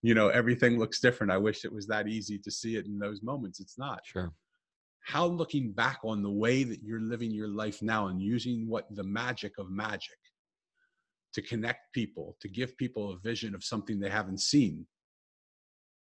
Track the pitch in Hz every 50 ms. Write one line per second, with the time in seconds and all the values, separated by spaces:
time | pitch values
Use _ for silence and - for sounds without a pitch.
0 | - 117 113 110 107 101 - 120 117 120 123 123 131 120 117 117 110 110 - -
1 | - 127 120 - 110 98 92 95 101 107 104 - - - - 107 98 104 110 107
2 | 104 104 110 110 101 101 104 98 101 104 - - - 113 113 107 87 104 104 101
3 | 101 101 107 98 107 120 139 139 120 95 90 - 98 - - - 135 143 117 -
4 | - - - 92 90 85 80 _ _ _ _ _ _ _ _ _ _ _ _ _
5 | _ - - 147 175 175 175 170 165 - - 147 131 113 98 - 117 135 135 -
6 | - 110 110 104 101 101 101 101 107 117 127 131 135 120 107 - - 104 113 113
7 | 110 110 120 117 117 113 110 104 107 104 101 107 107 107 101 - 107 107 113 110
8 | 104 95 92 92 95 104 120 120 110 123 120 113 113 113 113 107 - - 104 101
9 | 98 95 101 110 120 123 127 - - 101 - - 98 92 95 98 104 110 104 95
10 | - - - _ _ _ _ _ _ _ _ _ _ _ _ _ _ _ _ _
11 | _ _ _ _ _ _ - - - - 120 113 110 117 - - - _ - 127
12 | 113 - - 90 73 82 - _ - 101 92 113 131 127 - - 131 123 - 110
13 | 104 101 92 90 95 113 117 110 - 110 98 92 - - 120 107 107 - 110 98
14 | 101 98 98 107 101 92 95 98 - - - 147 131 95 76 78 - _ _ _
15 | _ _ _ _ _ _ _ _ _ _ _ _ _ _ _ _ _ _ _ _
16 | _ _